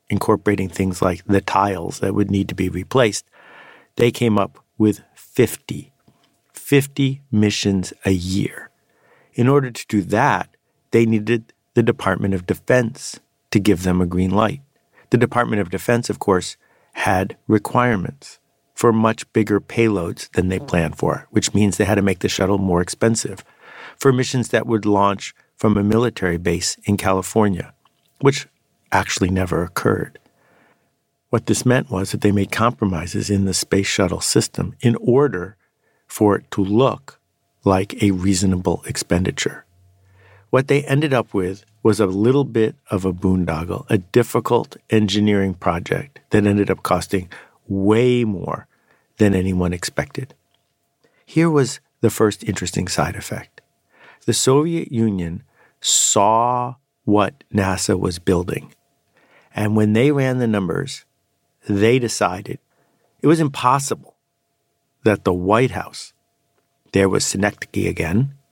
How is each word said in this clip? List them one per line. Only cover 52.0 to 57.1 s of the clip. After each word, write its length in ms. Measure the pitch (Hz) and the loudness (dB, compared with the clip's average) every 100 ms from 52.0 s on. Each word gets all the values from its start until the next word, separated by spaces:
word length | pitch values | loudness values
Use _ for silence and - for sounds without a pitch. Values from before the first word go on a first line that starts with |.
the 100 | 117 | -2
first 340 | - 110 - | 2 0 2
interesting 440 | - 95 90 - 90 | -6 -4 -4 -4 -4
side 280 | - 76 - | -2 -2 -4
effect. 400 | - - - - _ _ _ _ - _ - | -10 -12 -14 -20 _ _ _ _ -20 _ -4
The 60 | |
Soviet 580 | 113 - 135 160 165 - | 0 2 2 2 -4 -4
Union 500 | 123 113 98 85 85 - _ _ _ | -2 0 0 -6 -8 -14 _ _ _
saw 920 | - - - 107 101 113 120 123 123 127 _ _ | -2 0 2 2 2 2 0 -2 -6 -10 _ _
what 380 | - | 0